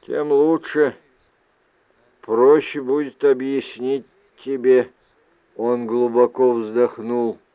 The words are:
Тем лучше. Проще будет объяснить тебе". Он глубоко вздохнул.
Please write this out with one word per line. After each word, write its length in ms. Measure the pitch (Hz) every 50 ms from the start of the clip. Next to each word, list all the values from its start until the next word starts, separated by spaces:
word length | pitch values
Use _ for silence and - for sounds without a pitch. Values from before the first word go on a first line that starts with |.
| _
Тем 260 | - 120 139 147 151
лучше. 640 | 143 139 147 156 165 156 160 - - 151 151 135 123 - _ _ _ _ _ _ _ _ _ _ _ _ _ _ _ _ _ _ _ _ _ _ _ _
Проще 600 | _ - 110 113 123 135 147 156 135 - - 147
будет 420 | 135 123 131 147 151 135 - _ -
объяснить 840 | 143 135 127 131 135 139 135 123 - - 113 120 131 135 139 117 _ _ _ _ _ _ _
тебе". 520 | - 131 139 131 120 127 131 127 120 120 _ _ _ _ _ _ _ _ _ _ _ _ _
Он 320 | - 110 120 123 120 120 113
глубоко 640 | 113 120 123 120 117 120 123 117 - - 131 127
вздохнул. 880 | 123 117 113 107 110 117 123 113 - - 110 113 123 123 120 113 104 - _ _ _